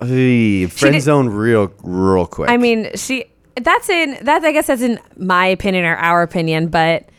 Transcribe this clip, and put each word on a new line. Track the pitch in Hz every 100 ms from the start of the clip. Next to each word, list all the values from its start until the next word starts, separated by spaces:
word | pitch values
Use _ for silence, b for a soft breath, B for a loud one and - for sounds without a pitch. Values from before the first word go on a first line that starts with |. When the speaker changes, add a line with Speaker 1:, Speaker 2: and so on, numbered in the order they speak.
Speaker 1:
Oy, | 123 127 127 120 110 98 90
friend | - 139
Speaker 2:
did | 147
Speaker 1:
zone | 135 147 123
real, | 104 113 110 98 -
real | 87 92 95 95 85
quick. | - 78
Speaker 2:
I | 240
mean, | 240 226 208 196
she, | - 262 - _ _ -
that's | 277 415 -
in, | 349 311 254
that, | 247 330
I | 311
guess | 302 320
that's | 254
in | 247 220 - -
my | 185 180 185
opinion | 185 208 185 170
or | 127
our | 170 175
opinion, | 170 180 165 160 165
but | 165 165 165 -